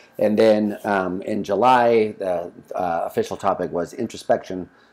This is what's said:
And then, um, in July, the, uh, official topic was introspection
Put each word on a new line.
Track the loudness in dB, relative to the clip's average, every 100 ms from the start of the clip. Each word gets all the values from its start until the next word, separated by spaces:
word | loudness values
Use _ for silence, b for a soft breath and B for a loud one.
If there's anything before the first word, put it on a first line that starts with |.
| b b
And | 0 4
then, | 6 4 2 -4
um, | -2 -2 -2 -6
in | -6 -6
July, | -2 2 4 6 4 4 2 -2
the, | -4 -4 -6 -14 -10
uh, | -6 -4 -4 -4
official | -4 -4 -2
topic | -2 -2 -2
was | -4 -6
introspection | -6 -8 -6 -2 -2 -2 -10 -10 b b